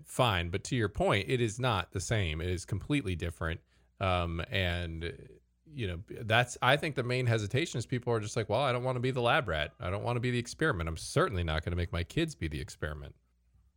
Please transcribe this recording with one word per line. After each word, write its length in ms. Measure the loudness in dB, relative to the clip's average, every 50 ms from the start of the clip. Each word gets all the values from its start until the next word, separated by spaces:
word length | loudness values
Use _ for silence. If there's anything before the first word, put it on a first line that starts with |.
| -16
fine. 460 | -10 0 2 4 4 4 2 2 0
But 140 | -2 -4 -2
to 120 | 0 0
your 120 | 2 2 0
point, 380 | 2 2 2 4 4 2 2 2
it 120 | 2 2
is 180 | 2 0 0 0
not 340 | 0 2 2 2 0 -2 -4
the 80 | -6
same. 400 | -2 0 0 2 2 2 0 0
It 100 | 0 -2
is 140 | -2 -2 -2
completely 520 | -4 -4 -4 -2 0 0 0 0 0 -2
different. 440 | -2 -2 -4 -4 -2 -2 -4 -4 -4 _ _ _ _ _ _ _ -2
Um, 420 | 0 2 2 2 2 0 -2 -4 -4 -2
and, 640 | 0 0 0 2 0 -2 -4 -4 -6 -6 -6 -8 -8 -10 -14 -20 -20 -20 _ _ _ _ _ -16 -8
you 140 | -6 -6 -4
know, 100 | -4 -6 -8 -10 -12 -8 -2
that's, 360 | 4 4 4 4 2 0 0 4
I 140 | 4 4
think 180 | 4 2 -2 -2
the 80 | -2 -2
main 240 | 0 0 2 2
hesitation 520 | 2 2 2 2 0 0 0 0 0 -2 -6
is 80 | -4
people 260 | -2 -4 -4 0 0 0
are 80 | 0
just 160 | -2 -2 -2
like, 120 | -4 -2 0
"Well, 120 | 2 2
I 120 | 2 2 2
don't 120 | 0 0
wanna 160 | 0 -2 0
be 100 | 0 0
the 120 | 0 2 4
lab 260 | 4 4 4 2 2
rat. 240 | 0 0 0 -2 -4 -6
I 100 | -4 -2
don't 140 | -2 -2 -2
wanna 160 | -2 -2 0
be 100 | 0 0
the 80 | 0 0
experiment. 500 | -2 -4 -4 -2 0 0 0 0 -2 -4
I'm 80 | -4
certainly 480 | -6 -6 -2 2 2 2 2 2 0 0
not 200 | 0 0 0 0
gonna 120 | -2 -2
make 160 | -2 -2 -2 -2
my 120 | -2 -2
kids 300 | -2 0 0 0 0 -2
be 140 | -4 -6 -4
the 120 | -4 -4
experiment." 540 | -8 -8 -8 -8 -6 -6 -6 -8 -10 -14 -16 _ _ _ _ _ _ _ _ _ _ _ _